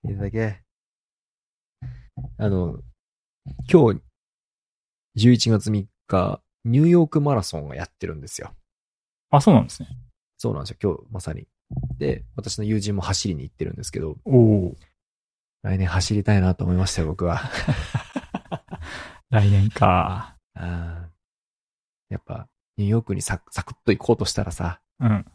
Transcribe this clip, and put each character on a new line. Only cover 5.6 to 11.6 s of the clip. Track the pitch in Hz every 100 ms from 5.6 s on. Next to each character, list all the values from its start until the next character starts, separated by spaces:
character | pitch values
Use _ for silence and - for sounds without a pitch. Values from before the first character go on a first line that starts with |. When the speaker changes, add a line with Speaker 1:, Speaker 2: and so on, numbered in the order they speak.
| 107
Speaker 1:
三 | 107 101 _ _
日、 | 95 90 - _ _ 117
ニ | 127
ュ |
ー | 160
ヨ | 175 156
ー |
ク | 156
マ | 147 127
ラ |
ソ | 92 80
ン | 73
が | 67
や | 82
っ |
て | _ 87
る | 78
ん |
で | 73
す | -
よ。 | - - _ _ _ _ _ _ _
Speaker 2:
あ、 | 147
そ | 214
う | 135
な |
ん | -
で |
す | -
ね。 | - - - _ _ _
Speaker 1:
そ | 113
う |
な | 87
ん |
で | 71
す |
よ。 | -
今 | 104 80 -
日、 |
ま | 95
さ | 85
に。 | 78 - _